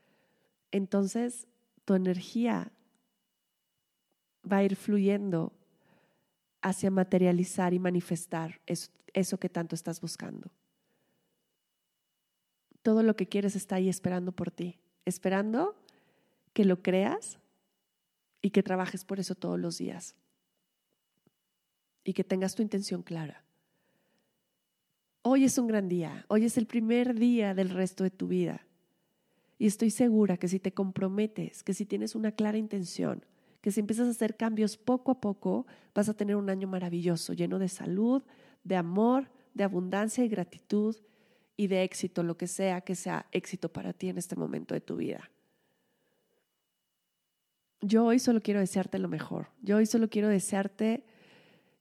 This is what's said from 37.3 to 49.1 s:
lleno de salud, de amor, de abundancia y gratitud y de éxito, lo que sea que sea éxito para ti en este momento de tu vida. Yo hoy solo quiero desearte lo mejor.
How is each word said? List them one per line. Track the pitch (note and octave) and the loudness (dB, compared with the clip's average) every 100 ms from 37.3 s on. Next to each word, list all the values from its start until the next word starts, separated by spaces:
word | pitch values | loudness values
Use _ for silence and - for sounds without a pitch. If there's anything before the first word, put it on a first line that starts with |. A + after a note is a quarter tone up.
lleno | E3+ F3 F#3 | -4 -2 0
de | F#3 | -2
salud, | - E3 F#3 A#3 C4+ - - - _ | -4 -4 0 2 0 -2 -20 -20 _
de | E3+ F#3 | -2 -2
amor, | E3+ F#3 A3+ C4 C4 _ _ | 0 2 4 4 0 _ _
de | - | -2
abundancia | G3 F3+ F3+ G3 A3 B3 | -2 0 -2 -2 -2 0
y | A#3+ | 0
gratitud | G#3+ F3 - - G#3 G#3+ A3+ _ _ _ _ _ - | 0 -6 -10 -2 0 0 -2 _ _ _ _ _ -2
y | G3+ | 0
de | F#3+ | 2
éxito, | F#3 - F3 - | 0 -2 -6 -2
lo | E3+ E3+ | -2 -2
que | F3 | -6
sea | - F#3+ F3+ | -2 -2 -2
que | F#3 | -4
sea | F3+ F#3 D#3+ - | -6 -4 -6 -4
éxito | F3+ - F#3 E3+ | -6 -4 -8 -8
para | - F#3 | -8 -8
ti | - F#3 | -6 -6
en | F3+ | -6
este | - - | -8 -6
momento | - - - | -6 -6 -6
de | - | -6
tu | - - | -6 -6
vida. | - - - _ _ _ _ _ _ _ _ _ _ _ _ _ _ _ _ _ _ _ _ _ _ _ _ - | -6 -8 -12 _ _ _ _ _ _ _ _ _ _ _ _ _ _ _ _ _ _ _ _ _ _ _ _ -8
Yo | G3+ A3 | 2 4
hoy | A#3 B3 | 6 4
solo | B3+ A3+ | 4 2
quiero | G#3+ G3+ | 2 0
desearte | F#3 F#3+ F#3 F#3+ | 0 -2 -4 -4
lo | |
mejor. | F3+ | -4